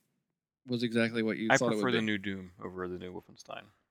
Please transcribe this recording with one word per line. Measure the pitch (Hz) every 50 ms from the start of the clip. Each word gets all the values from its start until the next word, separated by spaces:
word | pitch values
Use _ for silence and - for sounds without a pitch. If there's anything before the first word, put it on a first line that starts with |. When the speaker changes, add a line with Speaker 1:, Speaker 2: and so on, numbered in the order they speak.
| _ _ _ _ _ _ _ _ _ _ _ _ _
Speaker 1:
was | 123 123 117 123
exactly | 113 113 117 113 113 117 117
what | 110 110 101
you | 73 110 110
Speaker 2:
I | 127
Speaker 1:
thought | 135 127
it | 117 113
Speaker 2:
prefer | 107 104
Speaker 1:
would | 127 117
Speaker 2:
the | 113
Speaker 1:
be. | 110
Speaker 2:
new | 107 107
Doom | 101 98 104 98 95 92 90 87 - 107
over | 95 90 92 92
the | 90 90
new | 87 90 92 90
Wolfenstein. | 90 - - - - - - - - 101 104 _ _ _ _